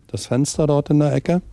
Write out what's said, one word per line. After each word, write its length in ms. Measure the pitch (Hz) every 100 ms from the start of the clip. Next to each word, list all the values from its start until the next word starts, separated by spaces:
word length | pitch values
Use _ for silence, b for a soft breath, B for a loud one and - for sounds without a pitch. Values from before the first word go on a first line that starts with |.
| -
Das 180 | 104
Fenster 420 | - 123 147 - 151
dort 220 | 143 -
in 120 | 147
der 120 | 147
Ecke 300 | 135 - 175 -